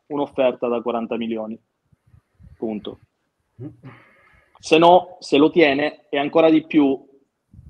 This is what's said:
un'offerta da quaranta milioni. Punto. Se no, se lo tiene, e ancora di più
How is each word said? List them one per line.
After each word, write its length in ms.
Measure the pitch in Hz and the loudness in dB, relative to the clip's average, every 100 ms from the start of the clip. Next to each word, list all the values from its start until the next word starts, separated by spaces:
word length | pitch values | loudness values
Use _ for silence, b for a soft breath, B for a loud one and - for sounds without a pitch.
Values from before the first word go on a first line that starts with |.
| - | -12
un'offerta 600 | 147 139 - 127 - 123 | -8 -6 -2 -2 -2 -4
da 120 | 120 | -4
quaranta 360 | 117 117 113 117 | -4 -6 -6 -8
milioni. 420 | 113 113 107 113 _ _ _ _ _ _ _ _ - - | -6 -8 -10 -14 _ _ _ _ _ _ _ _ -20 -10
Punto. 420 | 113 107 107 104 _ _ _ _ _ - 139 - 131 B B B B B B B | -8 -8 -10 -16 _ _ _ _ _ -18 -18 -18 -20 B B B B B B B
Se 180 | - 160 | 0 4
no, 400 | 170 180 - - | 6 4 2 -14
se 180 | - 143 | -2 2
lo 120 | 156 | 2
tiene, 560 | 175 147 135 147 - - | 4 2 2 -4 -8 -8
e 80 | 143 | -6
ancora 320 | 143 165 160 | -2 2 2
di 160 | 156 151 | 2 0
più 320 | 156 139 135 - _ _ _ _ - | 0 2 -2 -8 _ _ _ _ -20